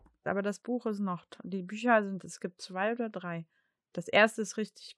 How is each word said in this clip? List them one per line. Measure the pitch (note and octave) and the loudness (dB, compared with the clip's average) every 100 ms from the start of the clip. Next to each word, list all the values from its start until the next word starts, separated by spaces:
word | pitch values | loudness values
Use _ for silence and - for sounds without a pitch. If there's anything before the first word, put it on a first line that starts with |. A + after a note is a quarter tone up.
| - _ - | -8 _ -2
aber | F#3+ | 0
das | G3+ G3 | -2 -4
Buch | - A#3+ A3+ | -4 -2 -2
ist | G3+ | -2
noch | G3 F3 - | -2 -2 -8
t-, | - | -16
die | F3+ F#3+ | -8 -6
Bücher | F3+ G#3+ A#3+ A3+ | -6 -2 6 6
sind, | G3+ F#3+ | 4 -4
es | E3+ - | -10 -8
gibt | F#3 - | -10 -8
zwei | - F#3 G#3 | -8 -2 0
oder | A#3+ A3+ | 0 -4
drei. | F#3+ F3 E3+ E3 _ _ _ _ | -6 -6 -8 -10 _ _ _ _
Das | - - | -8 2
erste | G3+ A3 - | 6 6 4
ist | G#3 - | -4 -4
richtig | G#3+ - - | -6 -8 -18